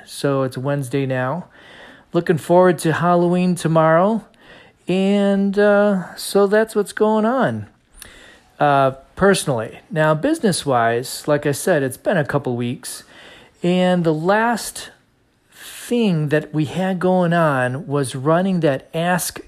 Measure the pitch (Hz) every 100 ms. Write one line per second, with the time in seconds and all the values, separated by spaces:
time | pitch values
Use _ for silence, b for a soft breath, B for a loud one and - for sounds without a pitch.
0 | - - 143 135 135 131 135 143 123 139
1 | 131 127 127 165 - B B B B B
2 | B 170 175 165 - 175 180 165 165 147
3 | 175 175 175 180 180 175 156 160 160 165
4 | 196 226 - B B B B _ - 185
5 | 190 202 202 196 202 196 208 202 208 190
6 | 170 - - 202 202 214 220 214 196 -
7 | 214 220 214 262 165 110 104 _ _ B
8 | B B B B B - 147 139 135 131
9 | - - 196 185 - 120 113 - - 160
10 | 156 156 277 320 220 160 143 123 117 117
11 | 131 - - 147 147 135 - 160 135 -
12 | - 190 147 143 131 120 120 123 - -
13 | B B B B B _ 175 180 180 180
14 | 165 156 175 214 233 226 - - - -
15 | _ _ _ _ _ - - - - 240
16 | 220 160 147 151 151 151 143 151 190 185
17 | 185 185 170 170 160 135 123 131 135 143
18 | 131 135 135 165 190 185 156 131 - 160
19 | 175 185 - -